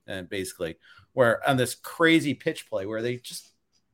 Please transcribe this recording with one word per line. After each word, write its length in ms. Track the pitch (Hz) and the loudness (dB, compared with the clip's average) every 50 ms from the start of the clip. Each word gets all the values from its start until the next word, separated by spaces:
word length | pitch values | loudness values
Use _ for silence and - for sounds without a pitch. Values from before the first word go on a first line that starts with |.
| _ | _
and 220 | - 101 92 90 80 | -12 -12 -12 -10 -8
basically 480 | 107 98 92 90 - - 87 82 80 _ _ _ - - _ _ - | -6 -6 -6 -6 -6 -6 -6 -8 -8 _ _ _ -20 -20 _ _ 2
where 340 | 135 123 117 110 - - 143 | 4 4 6 4 4 2 2
on 80 | 139 | 2
this 180 | 127 123 - - | 2 0 -2 -4
crazy 600 | - - - - - 165 160 165 160 135 147 127 | -8 -14 -10 -2 2 4 6 6 4 4 0 -4
pitch 340 | - - 160 156 - - _ | -4 -4 -6 -6 -6 -6 _
play 160 | 113 101 95 | -6 -6 -6
where 160 | 101 110 110 | -6 -6 -4
they 160 | 113 123 123 | -4 -4 -6
just 360 | 123 - - - - - _ _ _ _ _ _ _ _ _ | -6 -10 -14 -16 -16 -16 _ _ _ _ _ _ _ _ _